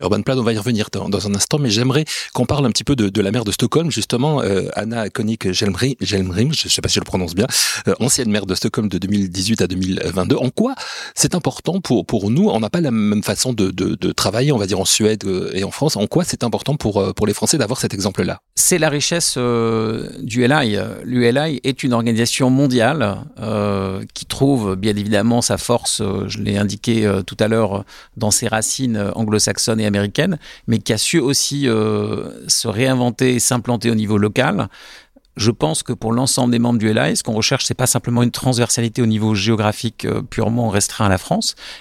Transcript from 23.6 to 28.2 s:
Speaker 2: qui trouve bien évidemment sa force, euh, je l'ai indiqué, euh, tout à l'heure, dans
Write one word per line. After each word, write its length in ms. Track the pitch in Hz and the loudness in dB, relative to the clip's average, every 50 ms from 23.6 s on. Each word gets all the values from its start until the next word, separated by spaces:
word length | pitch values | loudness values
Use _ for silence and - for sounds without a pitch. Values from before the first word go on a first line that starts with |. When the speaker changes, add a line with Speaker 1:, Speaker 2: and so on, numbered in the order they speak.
| 104 104 101 98 98 95 95 98 110 - - | 0 0 0 -2 -2 -4 -4 -6 -8 -10 -12
Speaker 2:
qui 140 | - - | -14 -12
trouve 500 | - - - 135 139 139 127 107 98 95 | -10 -2 0 2 2 4 2 2 0 -2
bien 200 | 95 95 110 104 | 0 0 0 0
évidemment 440 | 104 101 104 110 98 104 117 117 120 113 | 0 0 0 2 2 4 4 4 2 2
sa 120 | - 104 92 | 0 0 -2
force, 420 | - - 120 120 - - - - | 0 0 -2 0 0 -2 -4 -2
euh, 240 | 110 98 98 98 101 | -2 -2 -2 -4 -4
je 120 | 98 101 110 | -6 -6 -6
l'ai 180 | 107 107 101 | -4 -2 0
indiqué, 500 | 101 104 101 101 101 - - 113 110 107 | 0 0 -2 -2 -4 -2 0 2 2 2
euh, 160 | 104 98 95 95 | 2 2 0 -2
tout 140 | - - - | -6 -4 -2
à 80 | 110 | 0
l'heure, 380 | 110 113 113 113 98 98 101 98 - - - - - _ | 2 2 2 0 0 -2 -4 -8 -10 -14 -20 -20 -20 _
dans 160 | 113 | -4